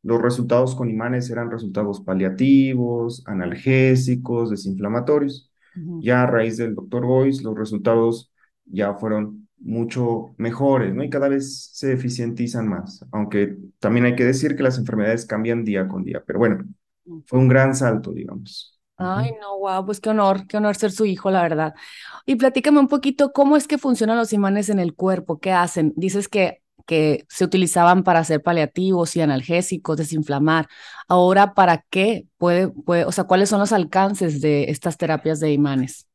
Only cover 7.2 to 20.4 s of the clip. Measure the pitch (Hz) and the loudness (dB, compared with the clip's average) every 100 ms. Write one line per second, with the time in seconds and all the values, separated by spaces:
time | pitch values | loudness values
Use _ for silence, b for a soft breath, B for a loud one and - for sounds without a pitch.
7.2 | 135 135 110 104 107 104 104 113 113 113 | 2 0 -6 -6 -6 -2 2 4 2 0
8.2 | - _ _ _ _ 92 101 101 110 107 | -10 _ _ _ _ -4 -4 -2 -4 -4
9.2 | 107 107 - _ - 113 117 127 120 113 | -4 -10 -20 _ -8 -6 -4 -2 -2 -2
10.2 | 113 - 117 117 139 131 101 107 143 139 | -6 -8 -8 -2 0 2 0 -4 -4 -2
11.2 | 139 139 135 - - - 135 127 127 123 | 0 -2 -4 -14 -16 -6 -2 -2 -4 -4
12.2 | 117 117 120 120 110 92 - - - 107 | -6 -4 -6 -4 -4 -6 -10 -18 -10 -6
13.2 | 104 104 101 - - _ 104 120 123 123 | -4 -2 -2 -4 -18 _ 0 2 2 2
14.2 | 123 131 151 139 131 127 107 110 104 117 | 0 0 -2 0 -2 -2 -4 -2 0 -2
15.2 | - 107 113 117 107 98 95 95 92 - | -4 -4 -2 -2 -2 -2 -2 -6 -6 -8
16.2 | - - 113 190 - - _ _ - 165 | -6 0 0 0 -6 -18 _ _ -20 -20
17.2 | _ 127 131 131 135 131 127 110 - 82 | _ 2 4 6 4 2 0 0 -4 -10
18.2 | - - - - - _ _ _ 180 190 | -10 -14 -14 -20 -20 _ _ _ -6 -4
19.2 | 233 220 208 196 196 185 190 202 220 214 | -4 -6 -12 -8 -4 -4 -4 -6 -2 2
20.2 | 196 196 | 2 0